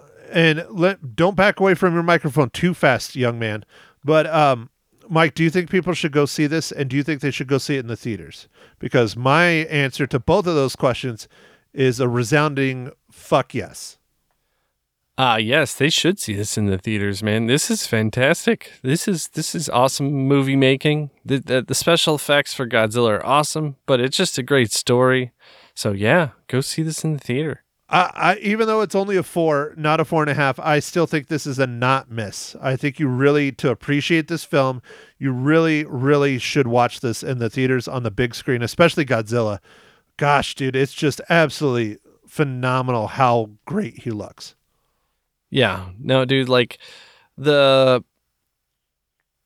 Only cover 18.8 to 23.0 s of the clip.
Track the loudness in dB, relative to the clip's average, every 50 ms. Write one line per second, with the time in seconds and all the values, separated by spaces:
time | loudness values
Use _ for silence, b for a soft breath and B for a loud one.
18.8 | -4 -2 -2 -2 -2 -2 -2 -4 -4 -8 -6 -6 -6 -6 -6 -6 -4 -2 2 2
19.8 | 2 2 2 0 -2 -2 -2 0 2 2 2 2 2 2 2 4 4 4 4 2
20.8 | 2 0 0 0 -4 -8 _ _ -6 -4 -4 -4 -2 0 -2 -2 0 -2 -4 -2
21.8 | 0 2 2 2 2 0 -2 -2 0 2 2 2 2 0 -4 -8 -4 0 2 2
22.8 | 2 2 2 2